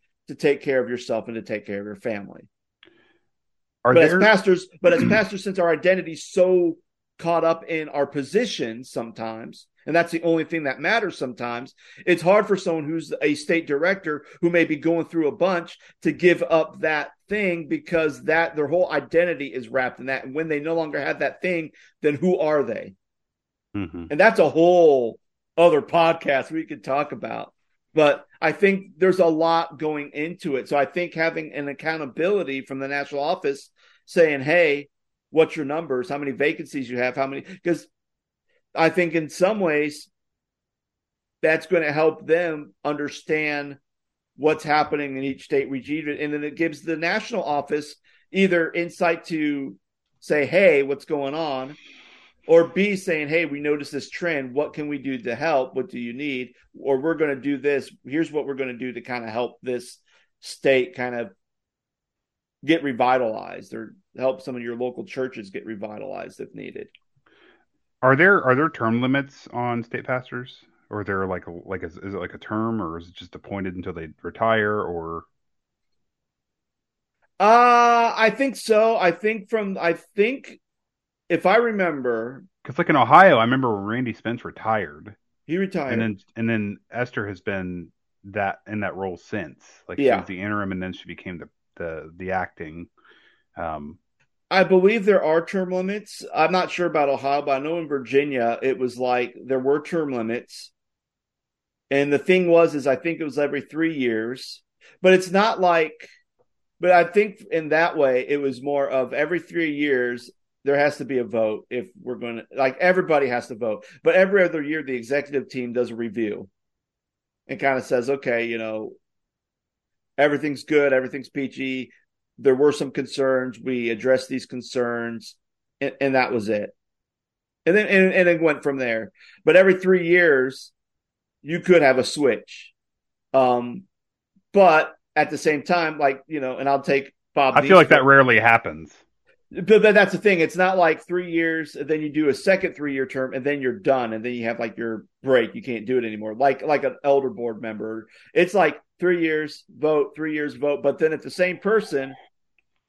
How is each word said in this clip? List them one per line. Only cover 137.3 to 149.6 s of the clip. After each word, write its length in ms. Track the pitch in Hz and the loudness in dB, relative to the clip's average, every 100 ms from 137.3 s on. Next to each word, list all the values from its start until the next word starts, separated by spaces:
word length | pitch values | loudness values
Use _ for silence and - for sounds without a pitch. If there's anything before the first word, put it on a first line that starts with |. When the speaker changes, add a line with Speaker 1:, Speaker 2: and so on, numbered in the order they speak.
Speaker 1:
Bob 200 | 151 135 135 | 2 4 4
Speaker 2:
I 40 | |
feel 140 | 139 185 | 8 8
like 100 | 151 | 8
Speaker 1:
Dees 40 | |
Speaker 2:
that 100 | 151 | 6
Speaker 1:
for 60 | 135 | 8
Speaker 2:
rarely 320 | 139 127 110 | 8 8 6
happens. 520 | 113 117 85 78 76 _ _ _ _ _ _ | 6 4 2 -10 -14 _ _ _ _ _ _
Speaker 1:
But, 320 | - 175 214 | -6 4 6
but 100 | 214 | 8
that's 180 | 208 196 | 6 4
the 60 | 175 | 2
thing. 220 | 208 180 | 2 2
It's 160 | 156 170 | 0 2
not 220 | 185 190 | 0 4
like 280 | 165 156 - | 2 0 -4
three 240 | 180 175 | -6 -4
years, 460 | 165 165 160 147 - | -2 0 -2 -6 -8
and 100 | 135 | -4
then 120 | 156 | -4
you 100 | 151 | -2
do 200 | 143 151 | 0 0
a 40 | |
second 400 | 127 196 190 180 | 2 2 2 0
three-year 320 | - 147 135 131 | -6 -6 -4 -4
term, 280 | 139 131 | -4 -6
and 100 | 131 | -4
then 160 | 139 143 | -4 -2
you're 180 | 127 107 | -2 -2
done, 360 | 143 131 113 | 0 2 0
and 100 | 110 | -4
then 80 | 120 | -6
you 120 | 120 | -6
have, 140 | 113 117 | -6 -4
like, 200 | 117 - | -6 -6
your 260 | 117 110 - _ | -8 -8 -12 _
break. 320 | 135 127 110 | 2 2 2
You 80 | 117 | -6
can't 220 | 117 113 107 | -8 -8 -2
do 120 | 127 | -2
it 60 | 113 | -2
anymore. 280 | 107 107 | -6 -10
Like, 280 | 107 139 135 | -2 0 0
like 220 | 156 139 | -2 -2
an 120 | 131 - | -2 -2
elder 240 | 143 139 131 | 0 2 0
board 300 | 110 120 107 | -4 -8 -8
member. 480 | 113 107 110 113 - _ _ | -10 -10 -10 -12 -14 _ _
It's 220 | 156 175 | 0 2
like 260 | 202 180 - _ _ | 2 0 0 _ _
three 240 | 175 180 | -2 0
years, 420 | 160 156 151 - | 0 -2 -6 -12